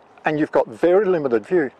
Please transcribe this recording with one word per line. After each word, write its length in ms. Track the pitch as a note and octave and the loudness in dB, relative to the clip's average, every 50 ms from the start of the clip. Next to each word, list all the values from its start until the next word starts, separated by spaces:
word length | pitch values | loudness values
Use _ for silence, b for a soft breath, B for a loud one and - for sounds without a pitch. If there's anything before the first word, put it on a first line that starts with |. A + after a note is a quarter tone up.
| _ _ _ - - | _ _ _ -8 -6
and 140 | D#3+ D#3 D3 | -4 -2 -2
you've 120 | D3+ - | -2 0
got 160 | - D3 B2+ - | 0 -2 -2 -2
very 380 | A#2 G#2+ - E3+ F3+ G3 G#3+ | -2 -2 0 2 4 2 2
limited 400 | F#3 F#3 E3 D3 C3+ A#2 A2 G2+ | 2 0 -2 -2 -2 -2 -2 -2
view, 260 | - F#3 F3 D3 A#2+ - | -2 -2 0 0 -2 -6